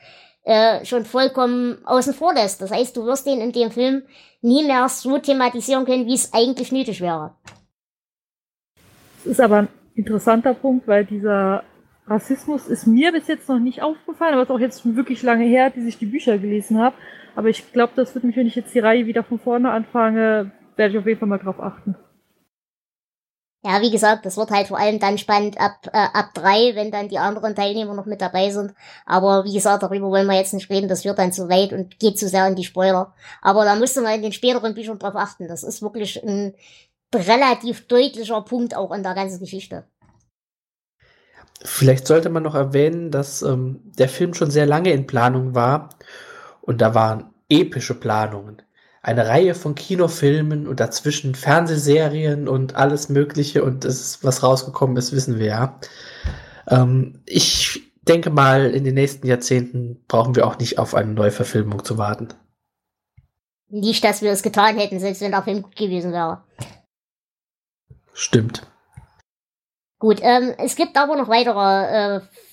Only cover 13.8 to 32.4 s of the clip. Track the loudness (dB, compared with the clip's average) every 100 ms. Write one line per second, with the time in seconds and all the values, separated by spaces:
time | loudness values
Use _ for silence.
13.8 | -6 -6 -10 -4 0 2 0 0 -2 -2
14.8 | -4 -2 -2 -2 0 2 4 4 4 0
15.8 | -8 -6 -6 -2 0 0 0 -4 0 2
16.8 | 0 -2 -20 -20 -16 -2 -2 -2 -2 0
17.8 | 0 0 -2 -2 -2 0 -2 -2 -4 0
18.8 | 2 2 2 -2 -4 -6 -2 0 0 0
19.8 | -2 0 2 2 2 0 -2 -12 _ 0
20.8 | 0 0 -2 -2 -2 -4 -6 -8 -10 -8
21.8 | -8 -8 _ _ _ _ _ _ _ _
22.8 | _ _ _ _ _ _ _ _ -2 0
23.8 | 2 2 2 2 -2 -6 -2 0 0 -2
24.8 | 0 0 0 -2 0 0 0 -2 -2 -4
25.8 | -4 0 0 0 -4 -2 2 4 2 0
26.8 | -6 -6 -6 -4 -4 -4 -6 -4 -4 -4
27.8 | -8 -10 -10 -8 -4 0 0 -2 -8 -10
28.8 | -20 -16 -2 2 4 2 0 0 2 0
29.8 | 0 -4 0 2 2 2 0 -4 -4 -4
30.8 | -2 -4 -4 -2 -2 -2 2 2 2 -2
31.8 | -10 0 0 0 -2 2